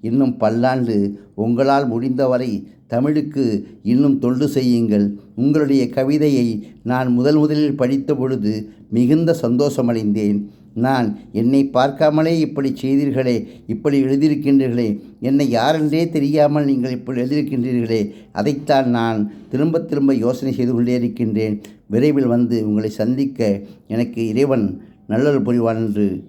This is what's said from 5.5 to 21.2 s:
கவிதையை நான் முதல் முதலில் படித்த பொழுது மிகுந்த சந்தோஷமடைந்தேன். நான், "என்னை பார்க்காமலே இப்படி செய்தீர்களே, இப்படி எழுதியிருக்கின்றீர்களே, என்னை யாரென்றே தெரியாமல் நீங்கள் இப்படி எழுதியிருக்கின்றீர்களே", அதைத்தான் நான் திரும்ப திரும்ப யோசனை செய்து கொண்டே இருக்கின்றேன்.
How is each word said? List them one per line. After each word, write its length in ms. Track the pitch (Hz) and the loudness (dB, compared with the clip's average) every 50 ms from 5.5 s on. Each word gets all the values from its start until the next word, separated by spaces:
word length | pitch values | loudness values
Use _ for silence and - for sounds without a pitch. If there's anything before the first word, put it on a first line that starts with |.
| 147 156 151 139 139 135 127 120 | 2 2 2 2 2 2 2 0
கவிதையை 760 | - 135 131 131 147 151 151 151 139 127 120 117 113 104 107 - - - | -2 -2 0 0 2 2 2 2 2 2 0 0 -2 -4 -8 -12 -20 -12
நான் 300 | _ 110 123 127 131 127 | _ -4 -2 -2 0 0
முதல் 240 | 120 120 123 147 151 | 2 2 2 4 4
முதலில் 400 | 151 151 151 151 147 151 147 139 | 4 2 2 2 0 0 0 0
படித்த 380 | 139 127 123 135 139 135 - 147 | -2 -2 0 0 -2 -2 -2 -2
பொழுது 560 | - 127 131 131 113 104 104 107 107 107 104 - - - - | -2 -2 -2 -2 -2 -2 -2 -4 -4 -8 -12 -16 -20 -12 -4
மிகுந்த 460 | - 117 123 120 151 160 170 160 165 165 | 0 0 2 4 2 2 2 0 0 0
சந்தோஷமடைந்தேன். 1040 | - 117 120 123 143 147 143 139 123 120 117 113 107 104 104 110 107 101 104 104 101 104 - _ - - - | 0 0 0 2 0 0 0 0 0 0 0 0 0 0 0 0 0 0 0 -2 -4 -8 -16 _ -20 -12 -6
நான், 440 | 113 113 131 135 127 120 104 104 - - - | -2 0 0 0 0 0 -2 -4 -8 -14 -6
"என்னை 380 | - 104 113 120 135 139 139 135 131 | -4 0 0 2 4 2 2 2 2
பார்க்காமலே 640 | 127 131 143 139 139 156 151 151 156 160 165 170 165 | 2 2 2 0 2 2 2 2 2 0 2 0 0
இப்படி 340 | 156 123 151 143 135 135 | 0 -2 -2 -4 -2 -2
செய்தீர்களே, 760 | 110 - - 131 135 139 143 139 117 131 127 127 120 113 104 - - - - | -4 -4 -2 0 0 2 2 0 0 0 0 0 0 -2 -4 -8 -14 -20 -8
இப்படி 380 | - 113 107 - 151 139 139 135 | -8 -8 -2 -2 0 2 2 2
எழுதியிருக்கின்றீர்களே, 960 | 131 135 139 151 156 147 - - 139 139 139 135 127 117 123 120 107 104 104 - - - - | 2 2 2 2 2 0 0 2 2 2 4 2 2 0 0 0 -2 -2 -4 -8 -18 -16 -6
என்னை 340 | - 127 135 143 147 127 117 | -4 0 0 2 2 2 0
யாரென்றே 540 | 113 117 143 160 160 151 151 147 160 170 165 | 0 2 2 0 0 0 0 0 0 -2 0
தெரியாமல் 560 | 165 160 139 143 147 156 147 147 147 151 147 | -2 -2 -2 0 2 2 2 2 2 0 0
நீங்கள் 260 | 139 139 131 120 127 | 0 0 0 0 -4
இப்படி 300 | 127 113 - 120 131 120 | -6 -6 -8 -6 -4 -4
எழுதியிருக்கின்றீர்களே", 880 | 123 127 143 147 151 - 139 127 120 127 127 120 117 113 113 110 101 101 - - - _ | -2 -2 -2 -2 -2 -2 -2 -4 -2 -2 -2 -2 0 0 0 0 -2 -4 -6 -14 -20 _
அதைத்தான் 580 | _ - 104 143 143 135 - - 147 135 131 123 | _ -4 -2 -2 -2 -4 0 0 2 2 2 2
நான் 420 | 120 117 117 117 113 107 104 104 - - - - | 0 0 0 0 0 -2 -4 -4 -6 -14 -14 -8
திரும்ப 300 | - 127 151 165 165 165 | -2 -2 0 0 0 -2
திரும்ப 340 | 165 - 151 143 139 139 135 | -2 -2 -2 0 2 2 2
யோசனை 400 | 120 110 120 127 123 135 135 135 | 2 0 0 -2 -2 -4 -6 -4
செய்து 180 | 107 123 120 | -2 -2 0
கொண்டே 220 | 123 117 120 120 123 | 0 0 0 0 0
இருக்கின்றேன். 680 | 123 117 120 - - | 0 -2 -4 -4 -2